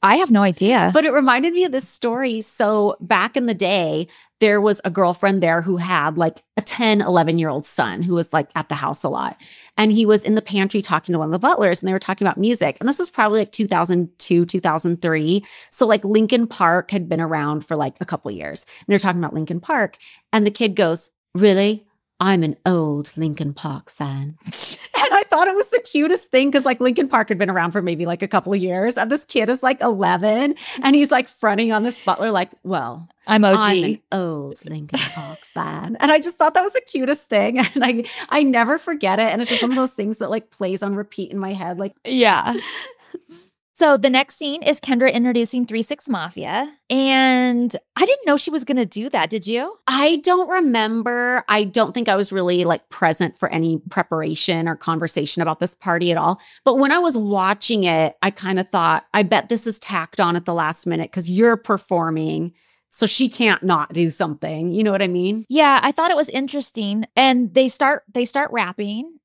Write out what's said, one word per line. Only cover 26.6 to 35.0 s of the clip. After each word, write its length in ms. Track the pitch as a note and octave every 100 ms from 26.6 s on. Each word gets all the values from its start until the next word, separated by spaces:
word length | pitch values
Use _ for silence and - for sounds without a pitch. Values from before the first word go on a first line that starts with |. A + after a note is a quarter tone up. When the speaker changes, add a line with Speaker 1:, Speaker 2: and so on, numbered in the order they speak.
| C4
Speaker 2:
like, 140 | B3
Linkin 280 | B3 A#3 C#4
Park 220 | B3+ G#3+
had 80 | F#3+
been 120 | F#3+
around 220 | F#3 E3+
for 100 | F#3+
maybe, 260 | F3 E3 E3+
like, 160 | E3+
a 40 | G3
couple 260 | G3+ F3+
of 60 | G3+
years. 380 | F#3 F3+ G#3+ A#3+
And 140 | G#3+
this 120 | C#4+
kid 260 | - C4+ G#3+
is, 120 | C4
like, 180 | C4 C4
eleven 720 | B3+ G3+ F#3 F3+ G#3 A3 C#4+ - - -
and 140 | C4+ C#4+
he's, 160 | C#4+
like, 160 | C4+ B3+
fronting 420 | - A3 G3+ A3+
on 120 | G#3+
this 160 | A3+ A#3+
butler, 320 | - F#3 A3
like, 180 | G3+ F#3 -
"Well, 440 | F3+ F#3 A#2+ A#2+ E3+ _ -
Speaker 1:
I'm 160 | G#3+ G#3
O 80 |
G. 60 | G3
Speaker 2:
I'm 220 | G#3+ G3
an 160 | D#3+ A3 _
old 540 | F#3+ F3 D#3 C#3 C#3+ -
Linkin 320 | D#3 D3+ -